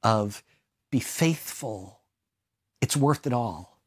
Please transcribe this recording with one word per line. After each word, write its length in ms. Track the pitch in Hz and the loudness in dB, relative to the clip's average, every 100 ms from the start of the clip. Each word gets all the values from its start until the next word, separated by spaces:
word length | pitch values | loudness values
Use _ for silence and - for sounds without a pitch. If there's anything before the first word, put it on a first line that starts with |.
of 440 | 113 110 104 101 _ _ _ _ _ | 4 2 0 -6 _ _ _ _ _
be 80 | 131 | -2
faithful. 1000 | - - 165 165 - - 131 104 95 _ _ _ _ _ _ _ _ _ | -2 0 2 2 -6 -10 -8 -8 -12 _ _ _ _ _ _ _ _ _
It's 160 | - 147 | -2 2
worth 300 | 139 147 - | 4 2 0
it 60 | |
all. 480 | 120 117 80 90 _ | 0 -2 -6 -14 _